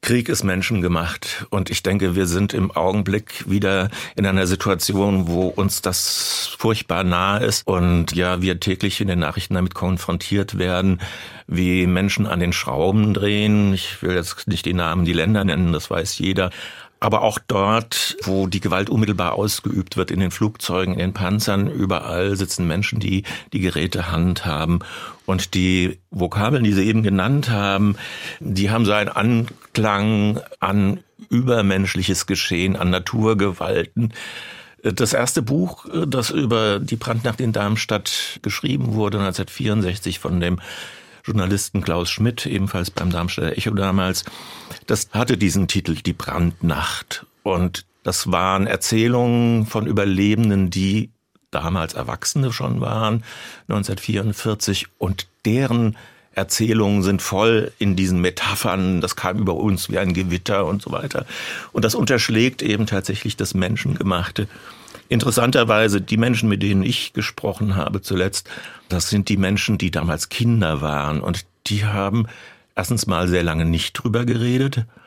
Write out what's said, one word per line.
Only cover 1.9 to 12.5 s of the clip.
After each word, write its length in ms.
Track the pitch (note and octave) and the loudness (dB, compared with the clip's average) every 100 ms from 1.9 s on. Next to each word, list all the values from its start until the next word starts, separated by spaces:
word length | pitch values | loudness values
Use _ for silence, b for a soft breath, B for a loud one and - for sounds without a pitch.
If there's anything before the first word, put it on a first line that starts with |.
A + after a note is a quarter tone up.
| G2 F#2+ | 2 2
wir 120 | F2+ F2+ | 2 2
sind 280 | F2+ G2+ | 2 0
im 160 | - F#2+ | 0 -2
Augenblick 800 | - F2+ G#2 F#2+ G#2 - - - | 0 0 0 0 -2 -4 -10 -2
wieder 400 | G2 G2 F#2+ F#2+ B B | 0 2 2 0 B B
in 120 | - G2 | 0 2
einer 200 | F#2+ F#2 | 2 2
Situation, 800 | F#2+ G#2 F#2 - G2+ G2+ F#2+ E2+ | 0 0 0 0 2 4 2 2
wo 220 | F2 F#2 | 0 0
uns 340 | - F#2+ - | 0 -2 -2
das 720 | F#2 F2+ - - - - - - | -2 -2 -2 -4 -4 -4 -6 -2
furchtbar 460 | A2+ G#2+ - F2 | 0 0 0 0
nahe 420 | F2+ F2 F#2+ G#2 | 2 2 2 2
ist. 220 | A2 G#2+ - | 0 0 0
Und 480 | F#2 F2 F2 E2 | 2 4 4 2
ja, 260 | E2 F2+ F2+ | 0 0 0
wir 200 | F#2 F2+ | 0 0
täglich 400 | G2+ F2+ G2+ - | -2 -2 -2 -2
in 80 | G2 | -2
den 100 | F2 | 0
Nachrichten 360 | D2 F#2 - | 0 -2 -2
damit 200 | F2+ F2+ | 0 0
konfrontiert 840 | - F2+ F2 - F2 - G2+ G2 F#2+ | -2 -2 -2 -2 -4 0 0 0 -2
werden, 440 | F2+ F2+ F#2+ F2+ B B B B - | 0 2 2 0 B B B B -4
wie 400 | E2+ F2+ F#2 F2+ | 0 2 4 4
Menschen 400 | F2+ G2 - G2+ | 2 0 0 -2
an 100 | F2 | 0
den 140 | F2 | 0